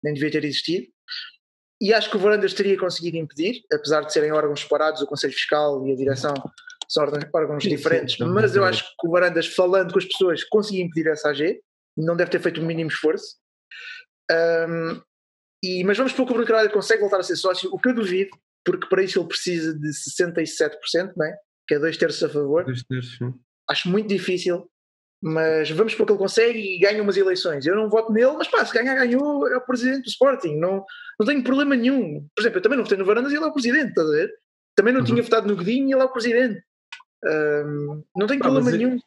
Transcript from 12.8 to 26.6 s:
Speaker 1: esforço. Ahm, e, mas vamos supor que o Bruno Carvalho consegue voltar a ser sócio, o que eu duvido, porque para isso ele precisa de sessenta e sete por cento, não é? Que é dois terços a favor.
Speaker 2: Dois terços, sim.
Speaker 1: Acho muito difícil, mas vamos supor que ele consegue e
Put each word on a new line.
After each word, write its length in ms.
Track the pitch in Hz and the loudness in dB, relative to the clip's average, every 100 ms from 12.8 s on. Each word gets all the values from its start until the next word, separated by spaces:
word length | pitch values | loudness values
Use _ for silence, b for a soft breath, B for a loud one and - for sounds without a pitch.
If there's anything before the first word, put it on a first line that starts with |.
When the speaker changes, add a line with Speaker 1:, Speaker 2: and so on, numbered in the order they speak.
| 160 | -4
Speaker 1:
esforço. 480 | - 156 - - - _ _ _ B B B B _ - | 0 0 0 -6 -20 _ _ _ B B B B _ 0
Ahm, 720 | 165 170 165 165 170 165 - _ _ _ _ _ _ | 2 2 2 0 -4 -4 -8 _ _ _ _ _ _
e, 200 | 185 185 | -6 -2
mas 140 | 190 208 | 0 2
vamos 140 | 262 | 0
supor 140 | - 254 | 0 0
que 40 | |
o 40 | 240 | 0
Bruno 120 | 220 | 2
Carvalho 240 | 220 214 | 4 4
consegue 300 | 208 - 226 | 2 2 2
voltar 180 | 196 196 | 2 0
a 40 | |
ser 120 | 175 160 | 0 -2
sócio, 340 | 185 180 185 | 0 -2 -4
o 60 | 185 | 0
que 100 | 254 | 2
eu 60 | 233 | 2
duvido, 340 | 202 180 196 - _ _ - | 0 -2 -2 -8 _ _ -4
porque 220 | - - | -4 0
para 160 | 185 | 0
isso 160 | 190 185 | 2 0
ele 80 | 170 | -2
precisa 500 | - - 175 160 156 | -6 -4 -4 -4 -4
de 160 | 151 | -6
sessenta 480 | 143 - - 175 170 | -6 -10 -4 -2 -2
e 60 | 156 | -4
sete 300 | - 151 - | -2 -2 -2
por 80 | - | -4
cento, 260 | 165 190 185 | -2 -4 -4
não 80 | 156 | -6
é? 100 | - _ _ - | -6 _ _ -2
Que 80 | 147 | 0
é 40 | |
dois 180 | 160 156 | 0 0
terços 260 | 165 156 | -2 0
a 60 | 160 | -2
favor. 360 | 147 143 156 175 | -2 0 0 0
Speaker 2:
Dois 180 | 123 | -6
terços, 340 | - 127 123 - | -6 -8 -8 -10
sim. 160 | 123 127 _ _ - | -10 -10 _ _ -6
Speaker 1:
Acho 200 | - 180 | -4 0
muito 180 | 190 214 | -2 0
difícil, 640 | 196 180 180 180 175 202 _ _ _ _ _ | -2 -2 -2 -2 -4 -6 _ _ _ _ _
mas 480 | 160 160 160 160 151 | -4 0 2 2 0
vamos 200 | 156 226 | 0 0
supor 120 | - 214 | 0 2
que 60 | |
ele 60 | 202 | 2
consegue 400 | 190 - 233 | 2 2 2
e 200 | 226 | 2